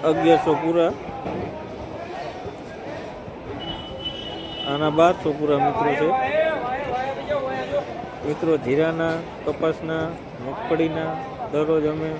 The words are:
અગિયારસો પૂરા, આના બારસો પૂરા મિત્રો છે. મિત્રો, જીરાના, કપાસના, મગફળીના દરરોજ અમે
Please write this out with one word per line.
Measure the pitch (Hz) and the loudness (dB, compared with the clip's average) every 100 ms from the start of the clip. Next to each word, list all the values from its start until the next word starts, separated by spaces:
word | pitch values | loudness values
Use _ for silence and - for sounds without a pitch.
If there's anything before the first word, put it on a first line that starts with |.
અગિયારસો | 165 160 160 160 - 147 | 4 4 8 6 6 2
પૂરા, | 160 170 165 - - - 131 175 190 - - - - - - 359 - - 415 - - - - - - - - - - 415 330 - - 539 - - - - - - - | 4 4 4 2 -8 -8 -6 -6 -6 -8 -10 -10 -10 -10 -10 -8 -8 -8 -10 -10 -12 -12 -10 -10 -10 -12 -12 -12 -10 -10 -8 -8 -10 -8 -8 -8 -8 -8 -8 -6 -2
આના | 143 156 151 | 2 2 8
બારસો | 170 180 156 147 | 6 6 0 0
પૂરા | 151 143 143 | 2 4 4
મિત્રો | 139 147 139 | 4 2 4
છે. | - - 262 311 320 311 247 262 277 247 269 269 269 587 370 262 - 571 - - - - 147 | 4 2 2 2 2 0 -2 -4 -2 -2 -2 -4 -2 -2 0 -4 -2 -2 -2 -8 -8 -6 -4
મિત્રો, | 151 165 156 | 0 2 2
જીરાના, | 123 139 160 165 165 165 165 - - | 4 2 2 2 0 0 -4 -6 -4
કપાસના, | 147 160 160 160 160 160 170 - - | 0 0 0 -2 -2 -2 -6 -12 -10
મગફળીના | 123 139 - 160 165 156 160 160 - - - | -8 -6 -2 2 2 0 -4 -4 -8 -8 -4
દરરોજ | 143 151 160 151 | 0 2 2 2
અમે | 156 160 156 | 0 -4 -6